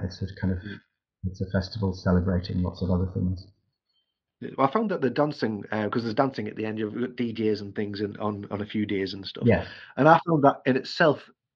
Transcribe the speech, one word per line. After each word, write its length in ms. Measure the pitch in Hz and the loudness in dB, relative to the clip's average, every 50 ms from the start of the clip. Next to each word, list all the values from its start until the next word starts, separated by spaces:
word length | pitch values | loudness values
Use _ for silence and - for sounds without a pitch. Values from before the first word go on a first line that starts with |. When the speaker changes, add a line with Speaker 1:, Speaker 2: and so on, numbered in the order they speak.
| - | -4
Speaker 1:
It's 160 | 92 - - | -6 -6 -6
a 60 | 95 92 98 - | -8 -8 -6 -4
kind 140 | - 92 92 | -2 -2 -2
of, 60 | 90 | -2
Speaker 2:
Mm. 200 | 90 101 98 - - _ _ _ _ _ _ _ - | -4 -8 -12 -12 -16 _ _ _ _ _ _ _ -8
Speaker 1:
it's 160 | 92 90 - | -8 -6 -6
a 100 | 98 - | -4 -2
festival 420 | - 95 90 - - 104 101 95 87 | -2 -2 -2 -2 -4 -2 -2 -2 -2
celebrating 720 | - - 95 90 90 90 98 90 87 - - 95 92 90 | -2 0 2 2 4 4 2 0 0 -2 -2 -2 -2 -2
lots 180 | 92 - - | -2 -4 -4
of 80 | 92 92 | -2 0
other 220 | 92 87 92 90 - | 0 0 0 -2 -2
things. 320 | 101 95 92 92 - - - _ _ _ _ _ _ _ _ _ _ _ _ _ _ _ _ _ - | -2 -2 -2 -2 -4 -8 -14 _ _ _ _ _ _ _ _ _ _ _ _ _ _ _ _ _ -14
Speaker 2:
Yeah, 80 | 120 123 - - | -14 -6 0 2
well, 100 | 135 135 | 2 2
I 40 | |
found 200 | - 220 233 202 | 4 2 0 0
that 80 | 185 151 | 0 0
the 100 | 139 123 | 0 0
dancing, 540 | 117 156 147 151 139 - 127 110 107 101 98 - | 2 2 2 0 0 -2 -2 -2 -2 -4 -6 -4
uh, 160 | 107 107 104 104 | -2 -2 -2 0
'cause 160 | - 123 113 | 0 -2 -2
there's 120 | 117 107 | 0 2
dancing 340 | 127 135 135 135 - 107 107 | 2 2 2 0 -4 -6 -6
at 80 | - - | -6 -6
the 80 | 107 | -4
end, 120 | 110 107 110 | -4 -4 -4
you've 220 | 110 104 113 120 | -4 -4 -4 -4
got 160 | 120 120 123 | -4 -4 -4
D 180 | - 123 117 110 | -4 -4 -4 -2
Js 280 | 107 110 107 104 101 | 0 0 2 0 0
and 120 | 104 101 101 | -2 -6 -6
things 280 | 110 107 101 101 - | -6 -6 -4 -4 -4
in, 160 | 107 98 101 - | -4 -4 -4 -4
on, 280 | 107 104 104 101 101 - | -4 -4 -4 -4 -6 -6
on 80 | 101 101 | -6 -6
a 60 | 104 | -6
few 200 | - - 107 104 | -4 -2 -2 -2
days 280 | 101 104 95 95 95 101 | 0 0 -2 -2 -2 -4
and 120 | 98 95 | -8 -12
stuff. 200 | - - - - 120 | -12 -6 0 4 4
Speaker 1:
Yes. 180 | 104 - - - - - - - - | 4 4 2 -4 -10 -16 -18 -8 0
Speaker 2:
And 100 | 123 135 156 | 4 6 8
I 100 | 165 165 - 175 | 8 6 6 4
found 160 | 165 147 135 | 4 6 6
that 180 | 139 - - - | 6 4 4 2
in 100 | 127 127 | 0 2
itself 540 | 135 - - - - 175 151 120 - - - _ _ _ _ _ | 2 0 -2 0 4 4 4 4 2 -2 -16 _ _ _ _ _